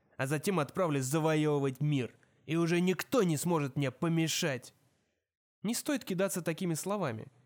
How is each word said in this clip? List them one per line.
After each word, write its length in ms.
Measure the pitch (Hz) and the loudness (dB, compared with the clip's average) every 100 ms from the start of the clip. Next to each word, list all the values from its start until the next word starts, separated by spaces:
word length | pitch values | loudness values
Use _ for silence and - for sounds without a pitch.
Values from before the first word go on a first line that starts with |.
| _ - | _ -8
а 100 | 135 | -2
затем 320 | 151 202 180 | -2 0 0
отправлюсь 460 | 139 - 175 139 127 | 0 0 0 0 0
завоёвывать 760 | 160 156 156 151 143 139 131 | 2 2 2 2 2 0 0
мир, 320 | 151 143 113 - _ _ - | 0 0 -2 -8 _ _ -4
и 100 | 165 | 0
уже 240 | 170 175 | 2 2
никто 440 | 180 175 - 262 | 2 0 0 2
не 140 | 180 151 | 2 2
сможет 380 | 175 165 139 143 | 2 0 0 -2
мне 160 | 135 | -2
помешать». 840 | - 170 165 160 - 165 127 - _ _ _ _ _ _ _ _ _ | -2 0 2 0 0 -2 -4 -10 _ _ _ _ _ _ _ _ _
Не 100 | 196 | -6
стоит 320 | 233 - 269 - | -6 -2 -4 -2
кидаться 360 | 180 196 185 | -2 -2 -2
такими 340 | 170 160 185 160 | -4 -2 -2 -2
словами, 520 | 185 208 151 110 - _ | -2 -2 -2 -4 -10 _